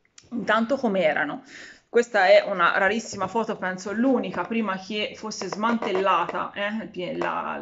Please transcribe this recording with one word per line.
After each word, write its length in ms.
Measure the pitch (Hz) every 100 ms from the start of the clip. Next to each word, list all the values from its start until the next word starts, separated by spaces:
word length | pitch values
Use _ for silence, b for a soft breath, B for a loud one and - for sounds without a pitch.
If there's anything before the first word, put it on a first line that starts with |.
| _ _ -
intanto 480 | 233 190 214 226 190
com'erano. 680 | 233 190 160 147 147 - - B B B B
Questa 380 | 226 240 208 185
è 160 | 208 -
una 320 | 190 170 -
rarissima 500 | 196 226 - 202 190
foto, 280 | 226 220 208
penso 380 | 185 185 208
l'unica, 500 | 208 254 247 190 185
prima 340 | 180 226 214 190
che 360 | - 214 208 -
fosse 320 | 220 214 190
smantellata, 1040 | 185 220 233 220 185 196 175 170 180 170
eh, 640 | - 202 220 165 180 175 80
la, 420 | 175 165 78 76